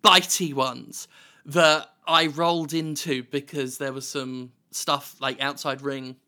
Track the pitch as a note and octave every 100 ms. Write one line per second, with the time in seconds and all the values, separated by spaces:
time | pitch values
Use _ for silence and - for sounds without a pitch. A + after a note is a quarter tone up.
0 | G#3+ F#3 F3+ - E3+ C3+ C3 B2 A2+ -
1 | - _ - _ D3+ D3+ D#3+ D3+ - _
2 | - E3 D#3+ C#3+ E3+ E3+ D3+ D#3+ D#3+ D3
3 | E3+ C3 A#2+ C#3+ C#3+ D3 C3 B2+ C#3 C3
4 | C3+ C#3+ C3 B2+ B2+ _ _ - - C#3+
5 | - - C3+ B2+ C3+ C#3+ D3+ C3+ C#3 C3+
6 | C3 C3